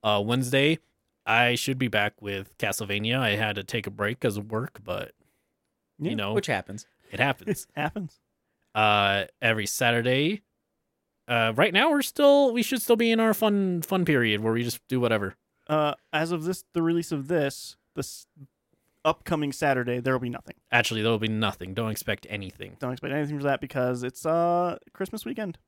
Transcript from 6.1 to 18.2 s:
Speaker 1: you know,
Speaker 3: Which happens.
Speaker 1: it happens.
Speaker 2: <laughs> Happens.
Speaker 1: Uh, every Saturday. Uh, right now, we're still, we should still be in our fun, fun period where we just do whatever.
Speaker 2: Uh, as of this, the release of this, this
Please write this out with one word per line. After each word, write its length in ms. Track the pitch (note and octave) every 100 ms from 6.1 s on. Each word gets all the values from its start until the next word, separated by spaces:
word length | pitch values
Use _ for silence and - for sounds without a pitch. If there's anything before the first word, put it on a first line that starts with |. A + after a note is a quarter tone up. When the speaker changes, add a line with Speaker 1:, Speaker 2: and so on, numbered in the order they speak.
Speaker 1:
you 60 | A2
know, 160 | G2+
Speaker 3:
Which 120 | G#2+ -
happens. 400 | G#2+ - G#2 - _ _
Speaker 1:
it 60 | -
happens. 460 | C3+ C#3+ - F#3+ -
Speaker 2:
<laughs> 60 | -
Happens. 440 | D3 - F3 _ _ _ _ _ _
Speaker 1:
Uh, 500 | G#2+ G#2+ G#2 G2+ G2 F#2+ _
every 260 | A#2 A2 G2+
Saturday. 760 | - B2 A#2 A#2+ C3 D3+ G#3 _ _ _ _ _ _ _ _ -
Uh, 260 | A#2 A2+ A2+
right 160 | F#3+
now, 180 | F3+ C#4+
we're 120 | D4
still, 500 | C4+ - C#4+ C#4+ C#4
we 100 | A#3
should 200 | A3+ C4
still 120 | - A#3
be 140 | A#3
in 80 | A3+
our 140 | A3+
fun, 480 | G#3 A3 G3+ F#3+ F3
fun 220 | D#3+ F#3+
period 360 | E3+ C#3+ A#2 G#2
where 120 | A2
we 100 | A2+
just 180 | A#2+ - _
do 120 | C3
whatever. 340 | A#2+ A2 G2 - _ _ _
Speaker 2:
Uh, 280 | D#3 D3+ C#3+ _
as 180 | D#3 E3
of 140 | E3+
this, 180 | D#3 F#3 -
the 80 | -
release 280 | E3 E3+ E3+
of 160 | D#3 C3+
this, 500 | E3+ C#3 - - - _ -
this 320 | - -